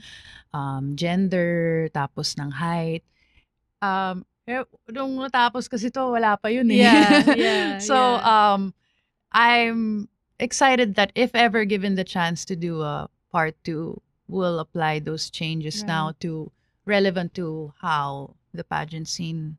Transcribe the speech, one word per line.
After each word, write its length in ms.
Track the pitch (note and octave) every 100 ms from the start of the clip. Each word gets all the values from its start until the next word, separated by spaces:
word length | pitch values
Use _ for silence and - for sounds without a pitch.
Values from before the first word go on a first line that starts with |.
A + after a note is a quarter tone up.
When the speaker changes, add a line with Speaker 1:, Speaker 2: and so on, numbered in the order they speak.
| - - - - _
Speaker 1:
um, 320 | D3+ C#3 C3+ C#3 C#3+
gender, 920 | E3+ F3+ F#3+ F3+ F3 E3+ E3 D#3+ D#3+ D3
tapos 400 | C#3 - D#3 -
ng 160 | C#3+
height. 480 | C#3 E3+ E3+ E3 E3 - _ _ _ _ _ _ -
Um, 480 | G3+ F#3+ F#3+ F#3 - _
eh, 160 | - B3+ - _ -
nung 240 | A#3 C4+ C4
natapos 560 | C4+ B3 A#3+ A#3+ A#3+
kasi 160 | A#3 A#3+
to, 240 | C4+ C4
wala 240 | A#3 A3 G#3
pa 120 | G#3+
yun 160 | B3 A#3
eh. 160 | G#3+
Speaker 2:
Yeah, 480 | A#3+ D4+ D#4 D4 D4
yeah, 360 | B3+ A3+ F#4+ E4+ D4
Speaker 1:
<laughs> 100 | -
So, 80 | C4
Speaker 2:
yeah. 280 | B3+ A#3+
Speaker 1:
um, 520 | A3 G#3+ G#3 G3 F#3+ - _ _ _ _ _
I'm 760 | A3 A#3+ A#3+ A#3 A3+ A3 G#3+ G#3 _ _ -
excited 640 | B3 - C4+ B3+ A#3 F#3+
that 160 | G3 -
if 160 | B3
ever 320 | A#3 A#3 A3
given 320 | G#3 G#3 G3+ F#3+
the 80 |
chance 400 | F3+ F#3+ E3+ E3+
to 120 | - F3+
do 280 | E3+ D#3+
a 240 | D3+ D3 D3+ _ _
part 240 | F3 D#3+ D#3
two, 400 | - D#3 E3 - _ _ -
we'll 320 | F#3 F3+ E3
apply 400 | D#3 F3 D#3 D#3
those 320 | D3+ D#3 -
changes 480 | - D#3+ D#3+ D#3 G3+
now 320 | G#3 D#3+ D#3+
Speaker 2:
Right. 80 | - E3+
Speaker 1:
to, 240 | D#3+ D#3 _ _ _
relevant 480 | - G3+ G3 F3+ E3+ -
to 320 | E3 D#3 D3+ -
how 560 | F3+ D3+ C#3 C#3 C#3 _ _
the 120 | E3+
pageant 440 | - D#3 D3+ D#3+ D#3+
scene 480 | - E3 D#3+ D#3